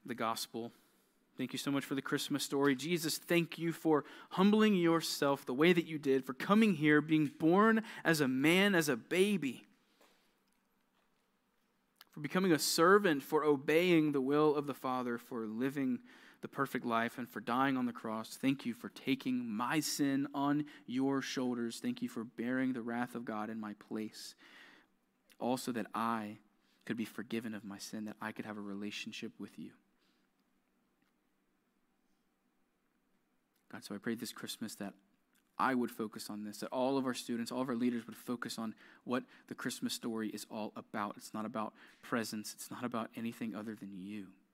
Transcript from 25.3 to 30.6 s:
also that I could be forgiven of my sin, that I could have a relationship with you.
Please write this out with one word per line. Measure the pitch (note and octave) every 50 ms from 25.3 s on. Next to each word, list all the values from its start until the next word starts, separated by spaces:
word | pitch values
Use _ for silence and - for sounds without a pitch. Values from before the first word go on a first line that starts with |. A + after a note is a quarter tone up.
| - _
also | - A#2 B2+ B2+ - -
that | A#2+ A2+ G2+ - -
I | A2 A2+ A2+ A#2 A2+ G#2+ G#2 G#2+ - _ _ _ _ _ _ _ _ _
could | - A#2+
be | A#2 A2+
forgiven | - - - G2+ - A#2 A2+ A2+ A#2 A2
of | G2+ G2
my | G2+ F#2+ G2
sin, | - - - A2 G#2+
that | G#2+ - _
I | G#2+ G#2+
could | G#2+ - G2+
have | G#2+ G#2
a | G#2
relationship | G2+ G2+ G2 G2 G#2 G#2 G#2 - - A2 G#2+ - - A2 - _
with | G2+ G#2 - -
you. | D#2 - - _ _ _ _ _ _ _ _ _ _ _ _ _ _ _ _ _